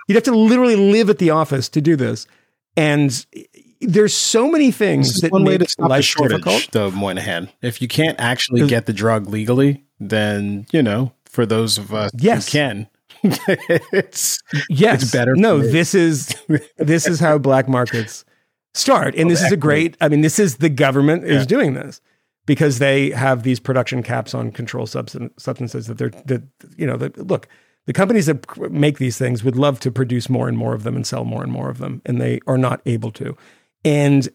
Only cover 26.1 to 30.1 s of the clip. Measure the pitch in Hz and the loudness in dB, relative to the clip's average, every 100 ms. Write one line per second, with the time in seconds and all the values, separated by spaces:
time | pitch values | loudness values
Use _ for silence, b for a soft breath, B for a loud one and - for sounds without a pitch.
26.1 | - 135 127 - _ - - 147 120 139 | -6 -6 -6 -6 _ -18 -8 -6 -4 -8
27.1 | - 190 147 - b b b - 143 190 | -8 -6 -6 -6 b b b -6 0 2
28.1 | 220 151 143 - - - 156 147 143 131 | 2 2 -2 -6 -12 -6 0 0 0 -4
29.1 | - 127 117 123 123 143 131 135 117 123 | -2 -4 -2 -2 0 0 0 -4 -4 -2